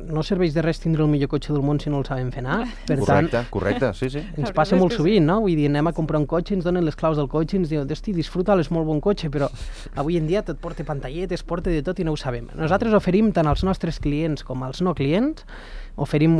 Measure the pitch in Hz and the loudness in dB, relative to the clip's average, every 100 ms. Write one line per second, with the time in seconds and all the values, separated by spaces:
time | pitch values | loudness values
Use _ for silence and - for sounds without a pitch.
0 | 156 160 151 190 180 151 160 156 170 156 | -6 -4 0 2 2 2 0 0 0 2
1 | 151 147 135 143 - 147 139 147 151 143 | 4 4 2 -2 0 0 2 0 0 -2
2 | 127 131 127 123 127 185 240 - - - | -2 -4 -4 -4 -2 -2 -4 -6 -2 0
3 | - - 170 117 120 104 90 233 123 92 | 4 4 4 0 -2 -2 0 2 0 0
4 | 127 143 - 151 139 170 151 185 180 233 | -4 -4 -6 -4 -2 0 2 4 4 2
5 | 160 214 151 202 214 160 147 147 156 170 | 4 4 4 4 2 2 2 2 0 0
6 | 160 156 151 165 170 196 170 180 165 - | 0 0 0 0 0 -2 0 2 0 0
7 | 160 151 139 151 160 196 165 156 139 151 | 0 0 0 0 0 0 0 -2 -2 -4
8 | - 180 151 175 185 196 151 165 156 156 | -4 -4 -2 -2 2 2 2 0 0 0
9 | 202 202 160 143 139 - - - - - | 0 0 -2 -2 -2 -4 -10 -12 -10 -6
10 | 143 175 156 196 208 147 170 165 151 147 | -2 0 0 -2 -2 -6 -8 -8 -6 -6
11 | 127 156 180 175 - 170 185 160 143 185 | -6 -6 -6 -6 -4 -4 0 0 -2 -2
12 | 160 147 139 120 117 139 156 196 226 208 | -2 -4 -4 -6 -8 -4 2 2 4 4
13 | 185 185 220 180 156 143 185 190 170 - | 4 4 4 4 2 2 2 0 -2 -2
14 | 147 143 165 143 - 127 131 131 180 147 | -2 0 0 -2 -6 -6 -6 -2 0 0
15 | 139 175 277 320 - - - - - - | 2 2 0 -2 -10 -18 -14 -14 -10 -6
16 | 143 151 160 | -2 2 4